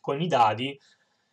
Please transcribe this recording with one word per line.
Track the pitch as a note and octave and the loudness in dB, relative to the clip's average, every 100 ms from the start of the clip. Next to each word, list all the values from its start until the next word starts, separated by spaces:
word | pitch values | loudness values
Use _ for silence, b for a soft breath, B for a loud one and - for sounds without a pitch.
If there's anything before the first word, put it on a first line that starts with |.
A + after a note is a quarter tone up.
con | - C3+ | -6 -4
i | F3 | 0
dadi, | C3 A2+ G#2+ C3+ C#3 _ _ _ _ _ | 2 2 0 -6 -10 _ _ _ _ _